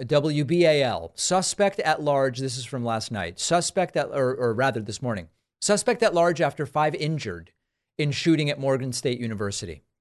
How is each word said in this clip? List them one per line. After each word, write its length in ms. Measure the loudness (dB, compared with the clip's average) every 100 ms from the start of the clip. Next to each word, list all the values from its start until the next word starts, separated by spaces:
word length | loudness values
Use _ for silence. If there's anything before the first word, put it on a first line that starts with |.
| 0
W 400 | 2 2 0 2
B 200 | 4 6
A 180 | 4
L, 280 | 2 -2 -6 -6
suspect 640 | 0 0 0 2 0 2
at 220 | 0 0
large, 380 | 2 2 2 0
this 180 | -6 -6
is 80 | -8
from 200 | -6 -2
last 260 | -2 -4
night, 280 | -6 -6 -6
suspect 580 | 0 0 2 0 0 0
at, 120 | -2
or, 260 | 0 0 0
or 180 | 0
rather 280 | 2 0 0
this 200 | -6 -6
morning, 280 | -4 -4 -8 _ _ _
suspect 440 | 0 2 2 2
at 100 | 2
large 260 | 4 2 2
after 260 | 0 -2 -4
five 280 | 0 0
injured 580 | 0 -4 -4 -6 -10 -14 _ _ _ _ -4
in 140 | -2
shooting 380 | 0 2 4 2
at 100 | -2
Morgan 340 | 0 0 -2
State 260 | -4 -2 -2
University. 600 | -4 -4 -4 -6 -8 -12 _ _